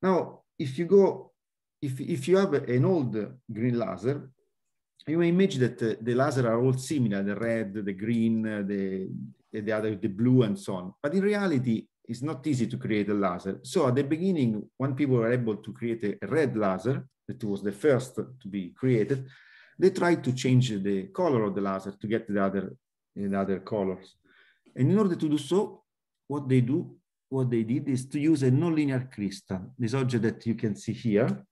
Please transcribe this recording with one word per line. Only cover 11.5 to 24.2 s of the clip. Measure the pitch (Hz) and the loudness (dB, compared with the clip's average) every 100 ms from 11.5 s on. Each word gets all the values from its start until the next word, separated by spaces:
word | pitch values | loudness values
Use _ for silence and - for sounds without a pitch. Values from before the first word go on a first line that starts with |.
| 143 127 110 - _ _ | 0 0 -2 -4 _ _
it's | 117 | -8
not | 139 151 160 | -6 -6 -2
easy | 135 110 | -2 -2
to | 127 | -4
create | 98 107 101 | -2 -2 0
a | |
laser. | 104 98 90 98 95 | 0 0 -2 -6 -8
So | - 190 143 | -4 0 2
at | 123 | 2
the | |
beginning, | 139 156 185 180 123 107 - _ | 0 0 0 2 2 0 -6 _
when | 135 131 | -4 0
people | 143 127 | 2 2
were | 113 | 2
able | 123 113 104 | 0 0 -4
to | - | -6
create | 101 120 113 | -8 -6 -4
a, | 104 - 98 | -4 -6 -2
a | |
red | 139 143 117 | 0 0 0
laser, | 101 92 117 135 - _ _ | 0 0 -2 -2 -6 _ _
that | 101 | -10
was | 110 98 | -6 -4
the | 101 | -4
first | 98 151 131 127 - | -2 2 2 0 -8
to | 101 - 101 | -10 -10 -10
be | 98 90 | -8 -8
created, | - 131 120 101 135 - - - - - _ | -4 0 2 2 -2 -6 -18 -20 -20 -20 _
they | 180 | 2
tried | 185 180 165 | 4 2 2
to | - | 0
change | 127 131 127 123 | -2 4 4 4
the | 104 98 98 95 | 0 0 -2 -4
color | - 180 127 | -2 0 2
of | 107 | 0
the | 98 | -2
laser | 98 95 101 | -2 -4 -6
to | 98 104 | -10 -4
get | 113 - | -4 -2
the | 101 | 0
other, | 98 98 92 - _ _ _ | 0 0 -6 -12 _ _ _
the | - 101 98 | -8 -4 -2
other | 98 92 | -2 -4
colors. | - 107 95 92 - _ | -2 -2 -2 -4 -12 _